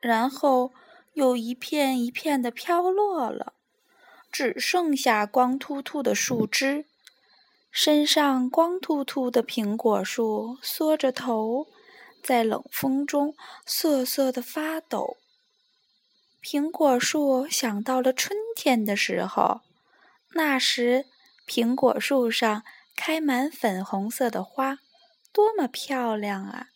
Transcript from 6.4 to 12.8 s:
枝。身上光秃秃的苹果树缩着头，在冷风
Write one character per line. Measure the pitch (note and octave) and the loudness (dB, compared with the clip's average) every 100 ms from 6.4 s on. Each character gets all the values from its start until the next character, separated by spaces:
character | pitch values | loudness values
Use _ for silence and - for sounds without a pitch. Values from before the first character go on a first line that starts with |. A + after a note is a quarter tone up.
| G#3+ | 0
枝。 | - C4+ C#4+ D4+ _ - _ _ _ _ _ _ | 0 0 -2 -6 _ -20 _ _ _ _ _ _
身 | - - D4+ D4 | 0 4 4 4
上 | D#4 C#4+ C4 B3+ | 4 4 2 0
光 | D4+ E4 F4+ | 2 2 0
秃 | - D4+ | -2 -2
秃 | C4+ - B3+ | -2 -2 0
的 | A#3+ | 0
苹 | A#3 - G#3 A3 | 0 -4 -4 0
果 | A3+ G3+ | 2 0
树 | F#3+ - A3+ G#3+ A3 B3+ | -2 -4 -2 -2 -6 -10
缩 | - - D#4 D#4 | -10 -2 0 2
着 | C4+ | 0
头， | B3+ B3+ A3 A3 B3 D#4 _ - - - _ | -2 -4 -2 0 -4 -6 _ -20 -20 -20 _
在 | - B3 | 0 2
冷 | A3+ - - | 2 -2 -6
风 | - | -4